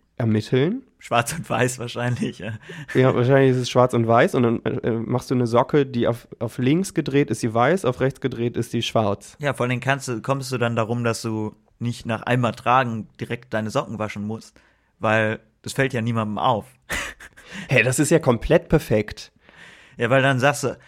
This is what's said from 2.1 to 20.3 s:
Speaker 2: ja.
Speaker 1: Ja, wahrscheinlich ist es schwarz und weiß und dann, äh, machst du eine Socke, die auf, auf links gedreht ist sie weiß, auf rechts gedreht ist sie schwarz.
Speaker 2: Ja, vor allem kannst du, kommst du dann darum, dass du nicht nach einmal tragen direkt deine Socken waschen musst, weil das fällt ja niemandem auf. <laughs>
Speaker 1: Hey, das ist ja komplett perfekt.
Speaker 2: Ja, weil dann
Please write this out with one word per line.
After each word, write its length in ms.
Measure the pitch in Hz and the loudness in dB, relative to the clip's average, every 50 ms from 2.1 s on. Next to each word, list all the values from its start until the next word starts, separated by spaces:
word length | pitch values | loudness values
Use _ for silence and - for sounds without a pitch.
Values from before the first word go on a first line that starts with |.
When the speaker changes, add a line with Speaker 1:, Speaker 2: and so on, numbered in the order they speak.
| 123 135 - - - - | -2 -2 -4 -6 -6 -8
Speaker 2:
ja. 140 | 87 110 110 - - - - 165 143 - - | -10 -10 -10 -10 -14 -16 -16 -16 -12 -2 2
Speaker 1:
Ja, 200 | 131 131 131 - | 4 4 4 4
wahrscheinlich 360 | 120 120 123 139 135 135 131 | 4 4 4 6 6 6 4
ist 60 | 127 | 4
es 120 | 127 123 - | 2 -2 0
schwarz 240 | - 127 123 127 - | 4 4 4 4 4
und 140 | 120 113 | 2 2
weiß 280 | 113 117 120 147 202 - | 4 4 4 4 4 4
und 80 | 139 120 | 2 2
dann, 200 | 117 117 - - | 2 2 0 -2
äh, 260 | - 127 123 - 127 | -4 -4 -2 -2 -2
machst 380 | 110 117 110 - 123 123 - - | -2 -2 -2 -2 -4 -4 -2 -2
du 60 | 135 | 0
eine 100 | 123 123 | 0 0
Socke, 400 | 113 117 120 131 - - 147 139 | 2 2 2 2 4 2 2 2
die 220 | 131 123 120 117 | 2 0 0 0
auf, 200 | 120 120 117 - - - - | 0 0 -2 -8 -16 -10 -8
auf 180 | 117 120 - | -8 -8 -4
links 360 | - 123 127 151 175 196 - - | 0 2 2 2 2 0 -2 -4
gedreht 360 | 170 147 143 131 143 139 - | -4 -2 0 2 2 2 2
ist 120 | 127 - | 0 -2
sie 120 | - 113 107 | -2 0 2
weiß, 320 | 117 120 139 175 196 - | 2 4 4 2 2 0
auf 140 | 123 123 - | -2 0 0
rechts 220 | 135 135 131 - | -2 -2 -2 -4
gedreht 340 | - 127 120 113 117 120 120 | -6 -6 -4 -4 -4 -2 -2
ist 140 | - 113 - | -4 -4 -4
sie 100 | - 117 | -4 -4
schwarz. 540 | 113 - - 117 110 101 98 - - - - - | -4 0 0 0 2 0 -2 -4 -8 -14 -12 -6
Speaker 2:
Ja, 140 | 147 143 127 | -4 -4 -2
vor 120 | - 120 | -2 -2
allem 120 | 123 127 120 | -2 -2 -2
kannst 280 | 131 135 139 135 131 | -2 -2 -2 -2 -4
du, 140 | 131 120 110 | -6 -6 -4
kommst 300 | - - 135 139 131 127 | -2 -2 -2 -2 -2 -4
du 60 | 131 | -2
dann 180 | 117 120 117 117 | -2 -2 0 0
darum, 280 | 113 110 104 120 120 120 | 0 -2 -2 -2 -2 0
dass 180 | 120 110 - | -2 -2 -2
du 340 | - 117 110 110 107 104 - _ _ _ _ _ | -4 -4 -4 -4 -6 -6 -10 _ _ _ _ _
nicht 260 | 113 120 117 - - | -6 -6 -6 -6 -6
nach 160 | 123 113 104 - | -6 -6 -4 -2
einmal 300 | - 123 127 123 110 107 | -2 0 0 0 0 -2
tragen 540 | - - 117 123 131 131 120 113 110 98 - _ - | -2 0 2 2 4 2 0 -4 -6 -8 -12 _ -12
direkt 340 | 117 - 117 - - - - | -10 -8 -8 -10 -8 -6 -4
deine 160 | 110 110 107 | -4 -4 -2
Socken 300 | 104 135 - - 113 101 | -2 -4 -4 -4 -6 -6
waschen 260 | 107 104 - 101 101 | -6 -6 -6 -8 -8
musst, 340 | 104 110 113 - - _ _ _ _ _ _ _ _ _ _ | -8 -8 -10 -12 -18 _ _ _ _ _ _ _ _ _ _
weil 400 | 107 110 110 113 110 107 107 - - _ _ _ | 0 2 2 2 2 0 -2 -4 -8 _ _ _
das 120 | _ - - | _ -6 -2
fällt 200 | - 135 131 127 | -2 0 0 0
ja 80 | 117 | -2
niemandem 360 | 110 120 117 113 110 107 104 | -2 -2 -2 -2 -2 -4 -4
auf. 280 | - 80 131 120 104 - - _ _ _ | -2 0 0 0 0 -4 -8 _ _ _
<laughs> 80 | - - - - - - - - - _ - - - - - - - | -8 -8 -6 -6 -8 -12 -16 -20 -20 _ -20 -20 -18 -16 -16 -4 2
Speaker 1:
Hey, 140 | 135 120 110 | 2 4 4
das 160 | 127 127 - | 4 2 0
ist 100 | 147 - | 2 2
ja 80 | 175 156 | 2 4
komplett 480 | - 131 120 113 - - 151 170 - | 4 2 2 2 2 2 2 2 2
perfekt. 640 | - 170 151 - - 117 107 104 - - - - - _ _ _ - - - - - - - - - - | 2 0 0 2 0 0 0 0 -2 -8 -14 -18 -20 _ _ _ -20 -20 -20 -20 -20 -20 -20 -20 -20 -6
Speaker 2:
Ja, 140 | - 120 110 | -4 0 2
weil 120 | 131 135 | 4 4
dann 200 | 131 139 | 4 4